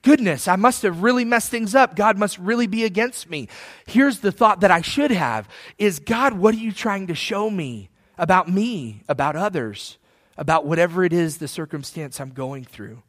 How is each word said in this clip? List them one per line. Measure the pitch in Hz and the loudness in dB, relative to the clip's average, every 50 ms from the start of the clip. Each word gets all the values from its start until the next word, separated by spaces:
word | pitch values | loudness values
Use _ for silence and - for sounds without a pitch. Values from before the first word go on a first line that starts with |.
"Goodness, | - 254 294 294 247 190 156 131 - - | 6 6 6 6 6 0 0 -2 0 0
I | 180 | 0
must | 190 208 247 247 - - | 4 4 2 2 4 -2
have | 202 175 165 180 | -2 -2 2 2
really | 233 247 247 247 | 4 4 4 2
messed | 226 240 233 214 - | 2 0 0 0 -2
things | - 233 226 208 196 | -4 -4 -4 2 4
up. | 269 262 240 - | 4 4 4 2
God | 160 202 220 214 | 2 2 2 4
must | 196 208 196 - - | 2 0 -2 -2 -6
really | 180 185 233 233 240 | -4 -2 0 0 0
be | 220 190 220 226 | 0 0 -2 -2
against | 220 180 202 226 247 254 - - 165 | -2 0 -2 -2 -2 -4 -10 -14 _
me." | 170 151 131 - - - - - - - _ | -10 -10 -10 -10 -16 -20 -20 -20 -20 -20 _
Here's | - - 220 269 285 254 - | -2 2 4 4 4 2 0
the | - 202 185 | -2 -4 0
thought | - 240 220 202 180 | 4 4 4 4 4
that | 185 190 | 4 4
I | 180 170 | 4 4
should | 165 - - - 285 294 | 2 -2 -2 0 0 2
have | 247 180 156 123 113 110 104 - - - - - - | 2 0 0 -2 -2 -4 -6 -8 -16 -20 -20 -20 -8
is, | _ 202 208 180 143 | _ 0 0 0 -2
"God, | 147 - 226 226 254 277 240 | -4 -4 -2 2 2 0 0
what | 190 180 214 226 | 2 2 2 2
are | 220 | 2
you | 220 226 196 | -4 -6 -6
trying | - - 226 202 196 190 175 | -4 -4 -4 -4 -4 -4 -6
to | 170 | -6
show | - - - 214 202 208 220 | -6 -6 -6 -4 -2 -2 -2
me | 208 185 156 135 120 110 98 - _ _ _ _ _ | -2 -4 -6 -6 -8 -12 -14 -16 _ _ _ _ _
about | - 175 160 190 185 180 165 | -6 0 2 2 2 2 2
me, | 180 196 214 240 247 185 135 113 104 104 _ | 0 0 0 -2 -4 -6 -8 -10 -12 -14 _
about | - 147 127 139 147 151 | -6 -4 -2 -2 -2 -2
others, | 156 185 208 190 160 120 110 101 98 - - - _ _ _ _ _ _ _ _ - | -2 -4 -4 -4 -4 -6 -6 -8 -12 -14 -18 -18 _ _ _ _ _ _ _ _ -10
about | 147 139 160 165 147 | -2 0 0 0 0
whatever | 147 165 160 170 180 165 180 185 | 0 0 2 0 0 2 0 0
it | 175 165 | 2 2
is, | 175 170 160 143 - | 2 0 0 -2 -8
the | 156 143 | -10 -10
circumstance | - - 160 147 - 151 139 - - 170 156 139 127 - | -8 -10 -10 -8 -8 -12 -12 -12 -12 -14 -14 -12 -12 -12
I'm | 139 135 | -14 -12
going | 131 127 135 127 139 135 127 | -10 -10 -10 -8 -10 -12 -14
through?" | 117 - - 104 104 110 123 _ | -18 -18 -18 -16 -16 -16 -20 _